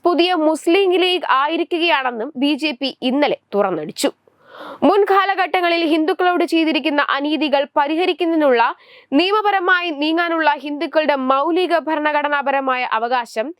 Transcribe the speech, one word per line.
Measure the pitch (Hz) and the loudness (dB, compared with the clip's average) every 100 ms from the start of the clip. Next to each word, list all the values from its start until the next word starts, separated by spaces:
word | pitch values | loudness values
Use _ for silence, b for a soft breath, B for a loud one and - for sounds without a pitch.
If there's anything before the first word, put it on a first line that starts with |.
പുതിയ | 349 311 349 | -4 0 0
മുസ്ലിം | 349 311 320 339 370 381 349 | 0 -2 -2 0 0 2 0
ലീഗ് | 359 359 - | 0 -2 -2
ആയിരിക്കുകയാണെന്നും | 262 294 330 339 349 339 285 254 233 269 262 | 0 0 -2 -4 -2 0 0 -2 -6 -8 -2
ബി | 285 | -2
ജെ | 285 311 247 | 0 -4 -4
പി | 269 - | -8 -4
ഇന്നലെ | 254 277 277 - _ | -2 0 0 -2 _
തുറന്നടിച്ചു. | 202 196 170 160 - - - _ B B B B B 269 | -2 -2 -2 -8 -4 -4 -4 _ B B B B B 2
മുൻകാലഘട്ടങ്ങളിൽ | 403 392 392 392 359 359 370 349 339 330 | 4 4 2 2 0 0 0 0 0 2
ഹിന്ദുക്കളോട് | 320 311 370 359 349 339 | 2 0 0 0 2 0
ചെയ്തിരിക്കുന്ന | 330 320 302 302 285 - 277 | 2 2 0 0 0 0 0
അനീതികൾ | 294 302 302 277 285 302 | -2 -2 0 0 0 -2
പരിഹരിക്കുന്നതിനുള്ള | 285 320 370 311 330 320 294 233 247 349 B B B | 0 0 0 0 0 2 4 4 2 -2 B B B
നിയമപരമായി | 277 370 427 403 381 359 359 349 | 0 2 2 2 0 2 0 0
നീങ്ങാനുള്ള | 285 302 330 339 330 302 294 | -2 0 0 0 2 0 0
ഹിന്ദുക്കളുടെ | 285 285 320 311 302 277 262 | -6 -6 -2 0 2 0 2
മൗലിക | 269 320 339 349 330 | 2 2 0 2 0
ഭരണഘടനാപരമായ | 277 311 302 294 294 285 269 269 262 254 247 | 0 -2 0 0 0 -2 0 -2 0 -2 -2
അവകാശം | 226 240 254 233 220 262 - | -2 0 -2 -2 -6 -6 -8